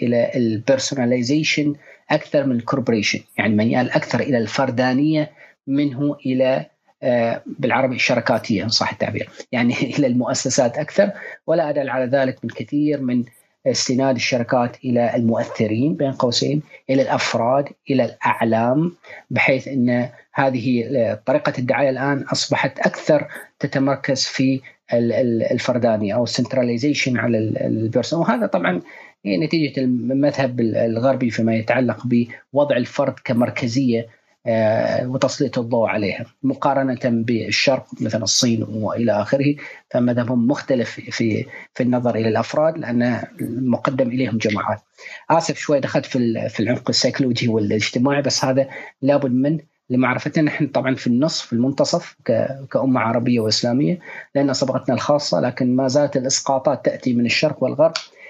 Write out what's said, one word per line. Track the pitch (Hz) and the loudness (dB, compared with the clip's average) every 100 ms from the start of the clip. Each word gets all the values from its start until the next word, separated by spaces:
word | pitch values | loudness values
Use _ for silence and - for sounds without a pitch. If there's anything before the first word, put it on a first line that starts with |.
إلى | 120 120 117 | 0 2 2
البيرسوناليزيشن | 131 117 107 123 135 - 139 120 127 120 151 151 - 147 143 - - - | 0 0 0 2 0 0 -2 0 0 0 0 0 0 0 -2 -10 -14 -4
أكثر | - - 147 135 | -4 0 0 0
من | 117 | 0
الكوربوريشن، | - 135 120 113 101 - - - | -2 -2 0 0 0 -4 -6 -4
يعني | 104 | 0
ميال | 104 113 127 123 | 2 2 2 0
أكثر | - - 117 | 0 0 -2
إلى | 143 120 | 0 0
الفردانية | 107 - 131 120 127 131 151 156 151 - - _ - | 0 -2 0 0 0 2 2 2 -2 -8 -20 _ -4
منه | 139 143 127 147 143 131 | 0 0 0 -2 -2 -2
إلى، | 131 127 131 - _ _ _ | 2 2 0 -4 _ _ _
آه، | 131 120 117 - - | 0 2 0 -2 -8
بالعربي | - 131 120 131 | -4 0 2 0
الشركاتية | 120 - 120 131 113 - 101 | 0 0 0 0 0 0 -2
إن | 110 | 0
صح | - - | -2 -2
التعبير، | - - 104 - - - | -4 -4 -4 -8 -14 -6
يعني | 123 123 | -2 0
<laughs> | - 131 127 | 0 -2 0
إلى | 131 | 0
المؤسسات | 123 123 - 131 143 120 - | 2 0 -2 -2 0 0 -2
أكثر، | 147 - 202 - - - - | -2 0 0 -2 -14 -8 -2
ولا | 170 151 | 0 0
أدل | 143 131 | -2 -2
على | 127 | -2
ذلك | 123 139 131 123 | 0 2 0 -2
من | 113 | -8
كثير | - 117 147 151 143 | -10 -4 -2 0 0
من | 127 123 120 - _ _ 135 | 0 -2 -2 -8 _ _ -2
استناد | 117 - 127 135 | -2 0 2 2
الشركات | 120 - 120 117 127 120 - | 0 0 -2 0 0 0 -4
إلى | 127 120 117 127 | -2 0 2 2
المؤثرين | 113 113 113 - 107 110 147 | 0 0 -2 -2 0 0 0
بين | 175 139 | 0 -2
قوسين، | 131 123 - 135 147 - - - | 0 0 0 0 -2 -4 -10 -2
إلى | 135 | 0
الأفراد، | 127 123 - 117 117 139 - - - | 2 0 -2 -2 0 0 -2 -6 -2
إلى | 131 | 0
الأعلام، | 113 - 117 - 113 113 120 139 175 - - - - | 0 -2 -2 0 2 2 2 2 0 -4 -18 -18 -6
بحيث | 117 123 131 - | 0 2 0 -2
أن | 135 123 120 123 - _ | 0 2 2 -2 -8 _
هذه | - 135 127 131 120 113 135 107 107 - | -2 0 0 0 0 0 0 0 -2 0
طريقة | 147 151 139 | 0 0 -2
الدعاية | 123 120 139 | 0 2 0
الآن | 127 139 139 | 0 0 -2
أصبحت | - - - - 277 - | -2 -4 -2 0 -2 0
أكثر | 202 - - 196 - - - - | -2 -2 2 2 0 -14 -18 -8
تتمركز | 135 135 139 135 - 131 | -4 0 0 0 -2 -2
في | - - 131 131 - - - | -2 0 2 0 -4 -20 -2
ال-، | 120 117 | 0 2
ال-، | 113 123 113 | 2 2 2
الفردانية | 117 127 - 123 120 107 101 | 0 0 0 2 2 2 0
أو | 117 | 0
السنتراليزيشن | 117 - 120 131 120 117 147 135 135 117 | 0 0 0 0 0 2 0 0 0 0
على | 120 110 | 2 2
ال-، | 110 - | 0 -2
البيرسون. | - 113 113 123 117 170 | -2 0 0 0 0 0
وهذا | - 240 202 | 2 0 0
طبعا | 185 175 175 - - - _ | 0 0 -2 -6 -18 -20 _
هي | 101 175 | -2 0
نتيجة | 156 165 143 139 | 2 0 0 0
المذهب | 127 123 120 135 147 - 131 123 | 0 0 0 0 2 2 -2 0
الغربي | 113 110 117 113 135 123 120 | 0 2 0 2 2 2 0
فيما | 113 113 113 | 0 0 0
يتعلق | 110 123 120 110 123 | 0 0 0 -2 0
بوضع | 120 117 - _ 135 143 127 | 0 0 -6 _ 0 2 2
الفرد | 123 - 135 - | 0 -2 -2 -2
كمركزية، | - 120 120 110 120 127 127 113 113 - _ _ 120 | -2 0 0 -2 -2 0 2 0 -2 -12 _ _ -2
آه، | 113 107 117 110 - 127 | 2 2 2 0 0 -2
وتسليط | 131 131 - 135 127 | 0 0 0 -2 -2
الضوء | 117 120 110 | -2 0 0
عليها | 107 98 - 113 _ | 0 -2 -4 -10 _
مقارنة | 135 135 147 135 135 123 | -4 0 0 2 0 -2
بالشرق | 127 117 113 113 107 - - 127 - - | 0 0 0 -2 0 0 2 0 -2 -6
مثل | 117 110 | -4 -2
الصين | 110 - 123 113 | -2 0 2 0
وإلى | 107 110 101 113 117 | -2 -4 -4 -2 0
آخره، | 104 104 139 143 147 - - - | 0 0 0 0 -2 -6 -20 -4
فمذهبهم | 127 123 120 120 123 117 | 0 2 2 0 2 2
مختلف | 143 - 123 110 | 0 0 -2 -2
في، | - - - 113 107 - - - | -6 -8 -2 0 0 -4 -12 -8
في | - | -2
النظر | 123 123 123 | 0 2 0
إلى | 110 110 | 0 0
الأفراد | 110 117 151 160 - | 0 0 0 0 0
لأنه | 117 120 123 107 - - | -2 0 0 0 -6 -10
مقدم | 120 117 131 113 - 131 120 | -8 -4 -2 0 0 0 -2
إليهم | 127 120 110 | -2 -2 -2
جماعات. | 110 101 - 104 _ - - - - | -2 -2 -4 -6 _ -20 -20 -8 0
آسف | 165 160 139 | 2 2 -2
شوي | - 143 | 0 0
دخلت | 127 147 - | 0 -2 -2
في | 131 | 0
ال-، | 117 113 110 | 0 0 -4
في | - | -2
العمق | 110 120 - | -2 -2 -2
السيكولوجي | 117 127 - 131 120 123 | 0 0 2 0 0 2
والاجتماعي، | 110 104 107 - 123 135 139 | 2 2 0 0 0 2 2
بس | 135 - | 0 0
هذا | 131 131 131 - - - | 0 0 0 -4 -18 -2
لابد | 135 143 135 | 2 2 2
منه | 127 143 160 - _ - | 2 2 0 -4 _ -2
لمعرفتنا | 127 123 127 147 165 | 2 2 0 0 2
نحن | 151 - 139 | 2 0 -2
طبعا | - 131 | 0 0
في | 123 127 | 0 0
النص، | 120 160 - | 2 2 -2
في | - | -2
المنتصف | 117 131 143 - 170 - - | 0 0 2 0 0 -4 -8
ك-، | - 117 - 135 139 | -2 0 0 -6 -4
كأمة | - 131 127 | -2 2 2
عربية | 113 120 123 120 | 2 0 2 2
وإسلامية، | 110 - 120 127 160 180 - - - | 2 0 0 2 0 -2 -6 -18 -6
لأن | 139 139 | 0 0
صبغتنا | 127 131 123 - | 0 -2 -2 -2
الخاصة، | 117 - 147 - - | 0 2 0 0 0
لكن | 123 - 123 127 | 0 0 0 2
ما | 135 | 2
زالت | 143 147 135 | 2 0 0
الإسقاطات | 127 - - 131 147 127 | -2 -2 0 0 0 0
تأتي | - - 131 | -2 -2 0
من | 120 120 | 0 0
الشرق | - 202 - | 2 0 0
والغرب، | 165 127 160 - - - | -2 2 2 0 -12 -20